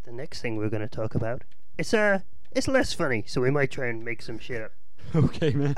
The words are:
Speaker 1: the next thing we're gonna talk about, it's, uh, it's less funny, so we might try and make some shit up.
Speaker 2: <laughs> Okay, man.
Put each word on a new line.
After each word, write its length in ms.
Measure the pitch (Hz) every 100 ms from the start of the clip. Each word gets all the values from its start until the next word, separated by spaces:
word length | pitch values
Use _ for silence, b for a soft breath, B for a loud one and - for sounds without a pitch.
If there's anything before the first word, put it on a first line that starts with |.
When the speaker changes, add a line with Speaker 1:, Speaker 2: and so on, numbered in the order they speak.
Speaker 1:
the 80 | -
next 280 | 120 - -
thing 160 | 123 110
we're 140 | 107
gonna 180 | 107 107
talk 260 | - 110
about, 280 | 113 113 131 - - - -
it's, 160 | 165
uh, 240 | 220 208 196 - - -
it's 160 | - 269
less 260 | 262 -
funny, 300 | - 160 120 -
so 120 | -
we 100 | 127
might 180 | 147 139
try 160 | - 127
and 180 | 113
make 180 | 117 117
some 180 | - 113
shit 200 | - 123
up. 100 | 107 -
Speaker 2:
<laughs> 380 | - - -
Okay, 380 | 165 - - 156
man. 200 | 143 143